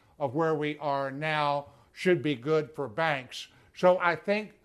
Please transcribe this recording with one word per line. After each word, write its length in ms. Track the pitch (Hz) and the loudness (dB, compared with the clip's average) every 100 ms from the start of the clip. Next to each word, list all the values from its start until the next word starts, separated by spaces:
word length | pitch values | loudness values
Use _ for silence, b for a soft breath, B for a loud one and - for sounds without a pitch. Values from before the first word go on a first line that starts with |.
| b b | b b
of 160 | 139 | -4
where 200 | 143 160 | 0 0
we 240 | 151 151 151 | 0 -2 -4
are 320 | 147 139 135 | -2 -2 -4
now, 560 | 139 156 151 147 143 - b b | -6 -2 0 0 -2 -4 b b
should 300 | - 185 170 | -2 2 2
be 120 | 147 | 2
good 360 | 127 139 156 147 | -2 0 0 -2
for 180 | - 131 | -6 -8
banks. 600 | 104 160 139 120 - - b b | -2 -2 -2 -6 -14 -16 b b
So 240 | - 180 180 | 2 4 6
I 160 | 175 165 | 4 0
think 380 | - 208 208 - | 0 -2 -2 -14